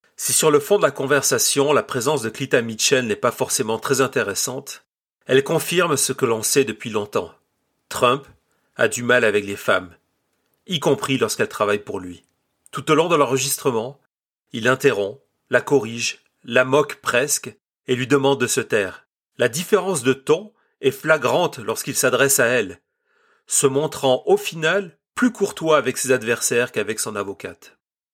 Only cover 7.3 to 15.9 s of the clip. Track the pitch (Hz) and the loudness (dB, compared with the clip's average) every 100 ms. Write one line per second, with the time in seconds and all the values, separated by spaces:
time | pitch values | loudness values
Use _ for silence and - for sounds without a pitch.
7.3 | - _ _ _ _ _ - 123 139 - | -16 _ _ _ _ _ 2 2 2 -4
8.3 | _ _ _ _ - 117 117 120 123 113 | _ _ _ _ -2 -2 0 2 4 4
9.3 | 104 98 101 - 95 90 _ _ _ _ | 0 -2 -6 -2 -2 -2 _ _ _ _
10.3 | _ _ _ - 170 160 135 - 131 113 | _ _ _ -8 -2 0 0 0 -2 -2
11.3 | - - - 104 104 - 98 90 90 _ | -2 -4 -2 0 0 -4 -10 -10 -16 _
12.3 | _ _ _ _ 143 147 151 170 160 127 | _ _ _ _ -8 2 2 4 2 2
13.3 | 131 139 - 143 113 120 139 _ _ _ | 0 -2 -2 -2 -2 -6 -12 _ _ _
14.3 | _ _ 117 113 131 139 104 98 117 _ | _ _ -2 0 2 2 2 -2 -6 _
15.3 | _ _ 123 - 143 110 | _ _ -2 2 0 0